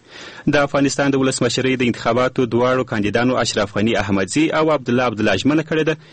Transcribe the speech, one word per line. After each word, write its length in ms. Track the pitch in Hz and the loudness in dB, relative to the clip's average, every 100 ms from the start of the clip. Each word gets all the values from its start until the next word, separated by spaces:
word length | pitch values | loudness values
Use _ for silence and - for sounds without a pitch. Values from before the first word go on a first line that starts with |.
| - - - - - | -20 -20 -18 -6 0
د 100 | 147 | 2
افغانستان 540 | 143 143 139 - 143 | 2 0 0 0 0
د 60 | 139 | 0
ولسمشرۍ 600 | 131 131 123 - 131 127 | 0 0 -2 0 -2 0
د 60 | |
انتخاباتو 640 | 123 110 127 117 127 127 123 | 0 0 0 0 0 0 0
دواړو 380 | 117 123 131 | 0 2 0
کاندیدانو 520 | 123 110 101 113 123 120 | -2 -2 0 0 0 0
اشرف 400 | 117 113 101 104 | 0 -2 -2 0
غني 200 | 110 101 | 0 0
احمدزي 500 | 101 98 95 147 160 | 0 -2 0 0 0
او 200 | 156 160 | 2 0
عبدالله 340 | 151 123 120 | 0 0 0
عبدالله 320 | 127 107 107 98 | 0 0 0 2
ژمنه 260 | 131 156 | 2 0
کړې 200 | 156 160 | 0 0
ده 140 | 156 156 - | 0 -2 -8